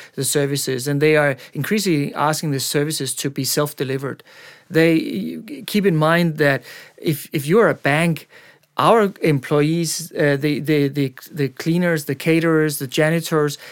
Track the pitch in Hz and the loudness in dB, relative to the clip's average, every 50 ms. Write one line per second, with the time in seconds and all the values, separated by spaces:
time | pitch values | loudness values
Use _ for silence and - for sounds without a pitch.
0 | - - _ - 139 135 - 147 143 139 143 139 - - 131 127 127 147 143 143 | -20 -14 _ -6 -4 -2 0 0 0 0 -2 -4 -4 -4 -4 -4 -4 -2 0 2
1 | 147 156 156 151 147 143 135 - - - - 156 139 - 208 220 190 196 165 147 | 2 4 4 4 4 2 0 -2 -8 -12 -8 -8 -4 -2 0 0 2 2 0 0
2 | 143 143 - - 143 151 156 147 - 160 139 135 123 - - 156 147 151 156 - | 0 -2 -2 -2 0 0 0 0 -2 -4 -4 -2 -4 -2 -2 -2 -2 -2 -4 -6
3 | 139 131 - - - 143 139 - 135 123 - - 147 143 - - 151 127 135 135 | -6 -6 -6 -6 -6 -6 -6 -4 -4 -2 0 0 -2 -2 -2 -6 -6 -6 -4 -6
4 | 139 131 120 - - - - - - - - - _ _ 180 156 160 165 160 160 | -6 -8 -10 -12 -16 -20 -20 -20 -20 -20 -20 -20 _ _ 0 2 4 4 4 2
5 | - - - 202 - 165 170 - - - 294 269 226 - - 208 185 202 170 156 | 0 -2 -4 -6 -6 -6 -8 -10 -12 -14 -14 -14 -10 -4 -2 0 2 2 2 4
6 | 156 156 165 170 175 170 151 151 151 143 139 135 - - - - - - _ - | 2 4 4 4 2 2 2 2 2 2 2 0 -4 -8 -18 -20 -20 -20 _ -8
7 | - - 151 143 - - - 123 131 143 170 226 220 175 131 - - 139 139 151 | -4 -4 -4 -4 -6 -6 -6 -6 -2 2 4 4 4 4 2 0 0 0 0 2
8 | 170 170 160 - - - - - - - - _ _ _ _ - 131 160 208 233 | 2 0 0 -2 -6 -12 -20 -20 -20 -20 -20 _ _ _ _ 0 4 4 6 6
9 | 214 196 196 - - 165 151 135 120 - 156 147 147 151 165 170 170 156 - - | 4 2 0 0 0 0 2 0 0 0 2 2 2 2 2 0 -2 -2 -4 -6
10 | 165 170 - - 156 147 143 139 143 151 147 117 151 139 156 147 143 139 135 143 | -8 -8 -4 0 2 2 2 2 0 -2 -2 -2 0 0 2 2 2 0 0 -2
11 | 139 131 127 - - - - - 143 131 - - - 165 165 175 180 175 170 156 | -2 -2 -4 -8 -18 -14 -6 -4 -4 -4 -4 -6 -4 0 0 2 2 2 0 0
12 | 147 - 139 139 - 170 160 165 160 170 160 156 156 156 147 147 143 123 - - | -2 -4 -6 -4 0 2 2 2 4 4 2 2 2 2 -2 -4 -8 -4 0 0
13 | 156 156 165 170 160 - 170 156 147 147 147 - - - | 2 2 2 0 -2 0 0 0 0 0 -2 -6 -12 -20